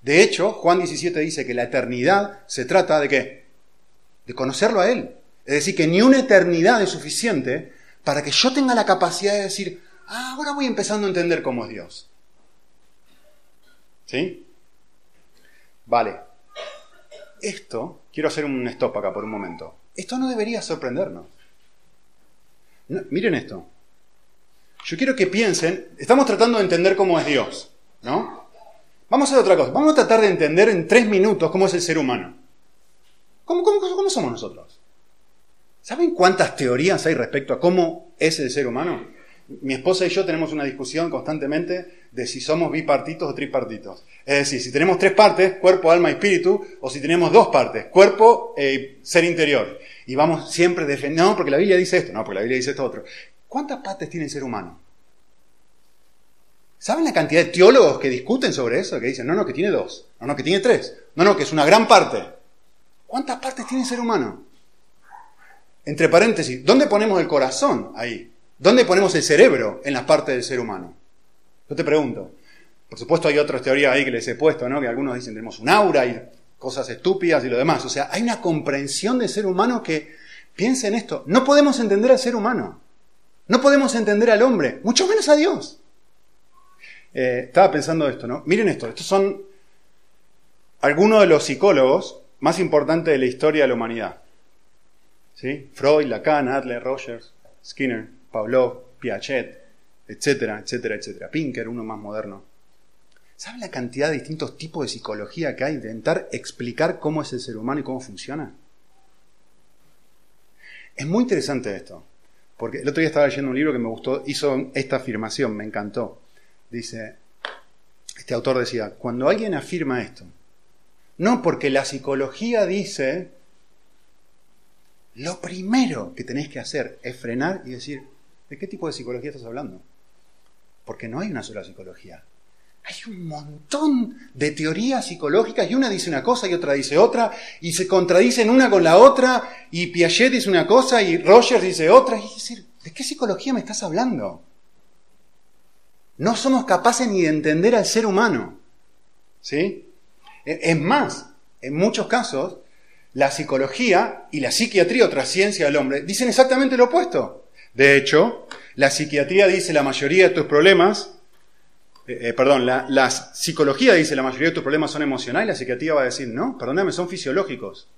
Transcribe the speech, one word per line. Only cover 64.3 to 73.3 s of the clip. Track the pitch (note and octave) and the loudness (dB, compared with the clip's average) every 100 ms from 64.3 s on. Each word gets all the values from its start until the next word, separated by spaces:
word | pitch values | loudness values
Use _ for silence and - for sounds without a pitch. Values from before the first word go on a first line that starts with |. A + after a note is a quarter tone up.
| F#2+ - - - - - - - - - - - - - - | -8 -20 -20 -20 -20 -20 -20 -20 -20 -20 -20 -20 -20 -20 -18
Entre | - D3 D#3+ | -12 -2 4
paréntesis, | E3 A3+ G3 C3 B2+ | 6 4 2 -4 -4
¿dónde | C3 B3+ D4 | 2 4 4
ponemos | G3+ G#3+ F#3+ | 2 2 0
el | D#3 | 0
corazón | D3 C3 - C#4 C#3 G2+ - | 0 0 0 -2 -2 -6 -10
ahí? | A#2+ A2+ - - - - | -8 -8 -14 -20 -20 0
¿Dónde | D3+ B3+ | 4 6
ponemos | A#3 F#3 G3 | 6 4 4
el | E3 | 2
cerebro | - D3+ B3 C3 A2 F#2 | 2 6 6 6 -2 -4
en | C#3 | -6
las | C3+ | -6
partes | - D3+ - | 2 2 2
del | B2+ | -4
ser | A#2 B2+ | -4 -6
humano? | A2+ F#2+ F2 - - - - - - - - | -6 -10 -12 -20 -20 -20 -20 -20 -20 -20 -12
Yo | |
te | C#3 | -6
pregunto. | D#3+ D3+ C#3 G#2 F2+ - - - - - - | 0 2 0 -6 -12 -18 -20 -20 -20 -20 -20
Por | - | -16
supuesto | A#2 E3+ | 0 2
hay | E3 | 2